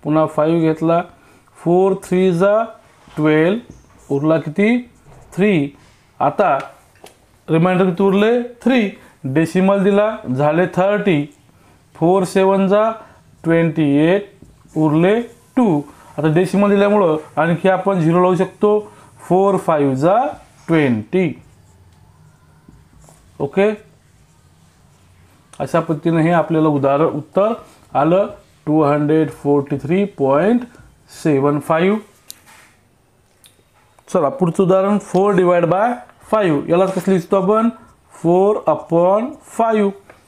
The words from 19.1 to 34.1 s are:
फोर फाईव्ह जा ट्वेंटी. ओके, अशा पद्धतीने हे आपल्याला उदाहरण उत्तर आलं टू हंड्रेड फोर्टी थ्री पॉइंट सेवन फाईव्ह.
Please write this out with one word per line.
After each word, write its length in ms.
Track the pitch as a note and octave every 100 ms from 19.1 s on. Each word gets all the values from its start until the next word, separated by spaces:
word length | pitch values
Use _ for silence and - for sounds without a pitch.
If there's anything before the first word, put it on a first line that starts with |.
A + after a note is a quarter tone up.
| - -
फोर 280 | F3+ G3 F#3+
फाईव्ह 360 | F#3 D#3 C#3+
जा 320 | C3 D#3+ G#3+ D4 - - _ -
ट्वेंटी. 760 | E3 C#3+ A2+ G#2 F#3 E3+ - - _ _ _ - _ _ _ - _ _ _ - - _ - - - _ -
ओके, 520 | C#3 - G3+ G#3 - _ _ _ _ _ _ _ _ _ _ _ _ _ _ _ _ -
अशा 200 | C#3+ E3+
पद्धतीने 420 | D#3+ D3+ E3+ E3
हे 100 | D#3+
आपल्याला 360 | E3+ D3+ D#3+ D#3
उदाहरण 380 | C#3+ C3+ C#3+ D#3+
उत्तर 480 | D3 C#3+ - G#3+ A#3 - - -
आलं 340 | C3 D3+ F#3 G#3 - _ _ -
टू 180 | D#3
हंड्रेड 460 | C#3+ D3 D3 D#3 D3+
फोर्टी 480 | - C#3+ C#3+ C3+ C#3
थ्री 260 | C#3 F#3 G3+
पॉइंट 560 | - C3+ C#3+ F#3+ A#3+ B3 - - _ _ -
सेवन 360 | D#3+ C#3 C#3+ C#3+
फाईव्ह. 380 | - D#3+ F#3 G#3+ - _ - - _ - - _ _ _ _ _ _ _ _ _ _ _ _ _ -